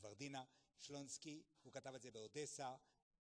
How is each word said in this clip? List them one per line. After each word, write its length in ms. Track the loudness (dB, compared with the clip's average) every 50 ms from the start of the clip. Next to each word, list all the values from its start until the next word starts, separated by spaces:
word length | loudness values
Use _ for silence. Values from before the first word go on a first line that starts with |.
ורדינה 420 | -6 -6 -4 -2 -2 0 0 0 -2 -2 -6 -18 -20 -20 _ -10 -6
שלונסקי, 560 | -2 -2 -2 0 -2 -2 -2 -2 -2 -4 -4 -6 -10 -16 -18 -10
הוא 100 | -6 -4
כתב 220 | -2 -2 -2 -2
את 60 | -2
זה 100 | -2 -2
באודסה. 640 | -2 -2 -2 2 4 4 4 6 4 4 2 2 2 0 -4 -12 -20 -20 _ _ _ _ _